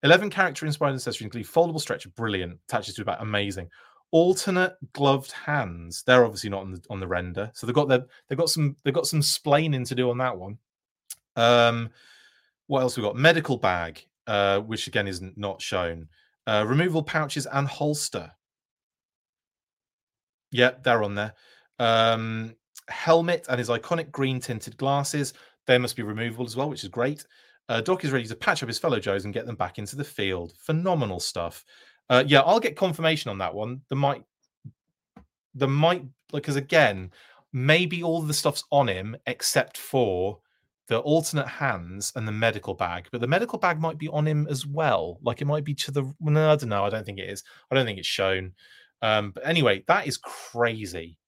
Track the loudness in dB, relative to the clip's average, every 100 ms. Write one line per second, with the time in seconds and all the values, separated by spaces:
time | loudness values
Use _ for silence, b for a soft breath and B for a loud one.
0 | 8 6 6 0 0 0 -4 0 0 0
1 | -6 -8 -8 -10 -2 2 2 0 -4 -6
2 | -6 -6 -4 -2 -4 -10 -6 -6 -6 -8
3 | -6 -6 -4 -2 -2 -6 -12 b b b
4 | b 4 6 2 2 0 0 -2 -16 0
5 | 2 2 -2 -12 -4 -4 -4 -10 -12 -8
6 | 6 8 8 2 -6 -6 -6 -12 -10 -8
7 | -4 -4 -4 -6 -8 -8 0 2 4 2
8 | 2 b b -2 -2 0 0 0 -2 -2
9 | 0 0 0 0 2 2 4 -2 -2 0
10 | 0 0 -4 -4 -12 -14 _ _ _ _
11 | _ -20 _ 2 6 6 6 2 -6 b
12 | b b b b b b _ -2 0 0
13 | -4 4 4 4 0 0 2 0 -4 -10
14 | _ _ -4 2 2 2 0 -6 -4 -2
15 | -2 -6 -10 -8 -6 -6 -4 -2 -2 -6
16 | -14 _ _ _ -2 0 2 2 2 0
17 | -2 -4 -2 -6 -4 -2 -4 -2 -2 -2
18 | -4 -8 -12 _ _ _ _ _ _ _
19 | _ _ _ _ _ _ _ _ _ _
20 | _ _ _ _ _ 4 4 4 2 2
21 | 2 -2 -6 -8 b b b _ 2 4
22 | 4 2 -2 -6 -8 -14 _ -20 -14 -6
23 | 4 4 4 -2 -2 -4 0 -2 0 -4
24 | -4 -2 -2 -2 -6 -8 -10 -4 0 0
25 | 0 -2 -4 b b b 2 4 4 -4
26 | -6 -4 -6 -6 -8 -4 -6 -6 -10 -2
27 | -2 -2 -14 b b b -4 -4 0 -2
28 | 0 -2 -4 -4 -2 -2 -4 -4 -2 -2
29 | 0 -2 -2 -8 -8 -6 -6 -6 -12 -10
30 | -10 -4 -4 -4 -8 _ -4 -2 0 0
31 | -2 -4 -6 -6 -8 -10 _ b b b
32 | _ 4 6 6 6 4 2 0 -2 2
33 | 0 0 -4 -4 -4 -4 -8 -8 _ 0
34 | 0 0 -8 _ _ _ -20 _ _ _
35 | _ -20 _ _ _ -2 0 4 4 2
36 | -4 _ _ -8 -2 -4 2 4 6 2
37 | -8 b b b b -2 4 4 4 -2
38 | -2 -2 0 0 0 -2 0 2 2 0
39 | -6 -8 -8 -4 0 0 0 -8 -4 0
40 | 2 2 -2 -4 _ _ _ _ _ -2
41 | 2 2 2 -4 -4 -4 -4 -4 -8 -10
42 | -8 -6 -6 0 0 0 -8 -4 -4 -6
43 | -8 -6 0 0 0 0 0 0 -4 -6
44 | -6 -2 0 0 -2 -4 -6 -2 2 2
45 | 0 -4 -4 -2 -2 -2 -4 -6 -4 -4
46 | -6 -6 0 4 6 4 2 0 0 -2
47 | -8 -10 -10 -12 -14 B B 0 0 -4
48 | -6 0 0 0 -4 -14 b b b b
49 | 0 0 0 -6 -2 2 4 2 2 0
50 | 0 -8 -10 -16 -12 0 0 0 -8 -10
51 | -12 -18